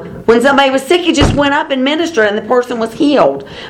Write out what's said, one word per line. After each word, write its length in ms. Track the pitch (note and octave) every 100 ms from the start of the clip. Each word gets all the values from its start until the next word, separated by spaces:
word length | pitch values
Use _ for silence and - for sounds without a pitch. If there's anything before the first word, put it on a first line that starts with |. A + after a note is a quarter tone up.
| - - -
when 160 | A#3
somebody 280 | C#4 C4+ C4+
was 120 | C4
sick, 180 | - F4
he 120 | E4
just 220 | C#4+ C#4
went 200 | C#4 C#4+
up 160 | D4 D#4
and 120 | C4
ministered, 440 | C4+ D#4+ E4 A3 G#3
and 80 | G#3
the 60 |
person 360 | A3 B3 B3 A#3+
was 140 | A3+
healed 560 | - A#3+ G#3+ D3 C#3 - -